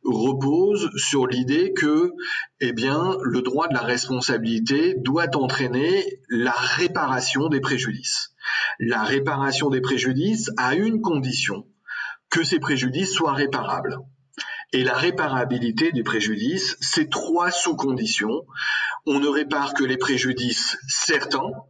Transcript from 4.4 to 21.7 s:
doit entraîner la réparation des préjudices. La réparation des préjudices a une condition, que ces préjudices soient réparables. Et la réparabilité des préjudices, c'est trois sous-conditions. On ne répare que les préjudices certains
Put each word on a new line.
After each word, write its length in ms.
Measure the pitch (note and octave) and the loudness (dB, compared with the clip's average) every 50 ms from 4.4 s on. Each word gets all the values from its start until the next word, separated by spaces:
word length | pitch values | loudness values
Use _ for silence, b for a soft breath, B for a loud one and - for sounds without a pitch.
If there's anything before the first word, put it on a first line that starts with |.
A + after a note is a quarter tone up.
| A2+ A2+ A#2 A2+ A2+ A#2 C3+ C#3+ D#3+ F#3 F#3+ | 2 0 0 0 2 2 2 4 4 2 2
doit 380 | - B2+ C3 C#3 E3 E3+ D3+ - | 0 0 0 2 2 2 2 0
entraîner 680 | D3+ C3+ B2+ B2+ - C3 A#2+ A#2+ B2+ C#3+ E3+ F#3 G3 F#3+ G3 - - _ _ | 0 0 0 0 0 0 0 2 2 2 4 2 2 0 -2 -6 -10 _ _
la 240 | B2 A2+ A#2+ B2+ A#2+ | -2 0 0 0 0
réparation 920 | A#2+ - - - - F3+ F3 - F3+ D#3 D3 C3 B2 B2 - - C3+ D3 D#3+ | 0 0 0 2 2 2 0 2 0 0 0 0 0 -2 0 0 0 2 2
des 100 | D3+ C3 | 2 0
préjudices. 720 | C3 B2+ C3+ A#2 A2+ A2+ G#2 - - - - - - - _ B B B B B B B B B | 2 0 0 0 -2 -4 -6 -6 -4 -4 -4 -4 -6 -8 _ B B B B B B B B B
La 240 | A2+ A2+ A#2+ A2+ A2 | -2 0 0 0 0
réparation 680 | G#2+ C3 C#3 C#3 D3 D3 C#3 C#3 C3+ C3 - D3+ C#3+ | 0 0 0 0 0 -2 0 0 0 0 0 0 2
des 120 | C3 B2+ | 2 2
préjudices 680 | B2+ C3 C#3 A#2+ - C3 C3 C3 E3 G3+ A3 G#3+ - - A2+ | 0 0 0 0 0 0 0 2 2 2 2 0 -2 -4 -2
a 160 | - B2+ B2+ C#3 | -2 0 2 2
une 280 | F3 G#3 A3+ A3+ G#3+ | 2 2 2 2 0
condition, 680 | - F#3 E3 C#3+ C3 B2+ A#2+ - - - G2 G2 - _ _ _ B B B B B B B B B _ | 0 2 0 2 0 0 0 0 -2 -2 -4 -6 -10 _ _ _ B B B B B B B B B _
que 120 | - E3 E3 | 0 0 2
ces 160 | D3+ F#3+ D#3 | 2 0 0
préjudices 540 | C3 C3+ D3 C3 B2+ B2+ B2+ D#3+ F#3+ F#3 - | 2 0 0 0 0 0 0 0 -2 -2 0
soient 200 | - E3 D3+ C#3 | 0 0 0 2
réparables. 640 | C3+ C#3+ C3+ C3+ B2+ A2 - A#2+ B2+ - - C3+ - - - _ _ _ _ _ B B B B B B B - | 2 0 0 0 -2 -2 -2 -4 -4 -4 -6 -6 -8 -12 -16 _ _ _ _ _ B B B B B B B 0
Et 100 | C3 B2+ | 2 2
la 120 | B2+ A#2+ | 2 2
réparabilité 960 | A#2+ C#3+ F3 F3+ F#3 D#3+ D3 C3 B2+ B2+ C3 B2 A#2 A#2+ A#2 A2 A2+ D#3 E3+ | 2 2 0 0 0 -2 0 0 0 0 0 0 0 0 -2 0 2 2 2
des 120 | D#3 B2 A2+ | 2 0 -2
préjudices, 720 | - - A2 G#2 A2 G#2+ G2+ A2 C3 E3+ F#3+ F#3+ - - - | 0 0 0 0 0 -2 0 0 0 0 0 -2 -4 -4 -4
c'est 280 | - - - E3 D3+ - | -4 -2 0 0 0 0
trois 400 | - - - - D#4+ A#3+ F3 F3+ | -2 -4 0 0 2 2 2 2
sous-conditions. 920 | F3 - - G4 D#4+ - - C#3 - - A3 A3 - - G#2+ G#2+ A#2+ D#3 - B B B B B B B B B B B B | 0 0 0 -2 0 0 0 0 0 0 0 -2 -2 -2 0 0 -2 -2 -4 B B B B B B B B B B B B
On 140 | - C#3 C#3 | 0 2 4
ne 80 | C#3+ | 4
répare 480 | D3 C#3 D3+ D3 C#3+ D3+ C#3+ C#3+ C#3 - | 4 2 2 0 0 -2 -2 -2 -2 0
que 80 | - C3+ | 0 0
les 140 | B2+ C3 | 0 0
préjudices 800 | B2+ C3 C3 C3 B2 B2+ C3 B2 B2 B2 B2 - - - - - - - | 0 0 0 0 0 0 0 -2 0 -2 -2 -2 -2 -2 -4 -4 -6 -6
certains 640 | C3+ - - - - D#3 C#3+ C#3+ - E3 C#3 - - - - - _ | -4 -4 -2 0 2 0 0 0 0 -2 -2 -2 -4 -6 -10 -14 _